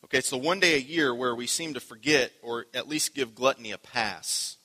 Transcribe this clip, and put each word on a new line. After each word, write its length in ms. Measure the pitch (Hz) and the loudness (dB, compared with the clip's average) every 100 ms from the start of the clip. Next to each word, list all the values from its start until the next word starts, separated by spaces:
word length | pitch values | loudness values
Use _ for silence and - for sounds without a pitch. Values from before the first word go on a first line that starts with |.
Okay, 140 | - 131 | 0 -2
it's 120 | - | 0
the 80 | 131 | -2
one 220 | 143 190 | 0 4
day 140 | 185 | 4
a 60 | 151 | 4
year 320 | 127 165 143 | 0 0 0
where 220 | 120 127 | 2 -2
we 120 | 120 123 | -2 -4
seem 280 | - 165 | -4 -4
to 60 | 131 | -8
forget 520 | - 113 127 151 123 _ | -12 -6 2 4 2 _
or 260 | 117 117 - | -8 -8 -6
at 160 | 127 127 | -8 -4
least 260 | 151 - | -4 -4
give 200 | - 120 | -2 -4
gluttony 380 | 110 127 131 117 | 2 0 0 -6
a 60 | 98 | -10
pass. 800 | - 123 110 90 - - - - | -4 0 2 0 -4 -4 -6 -10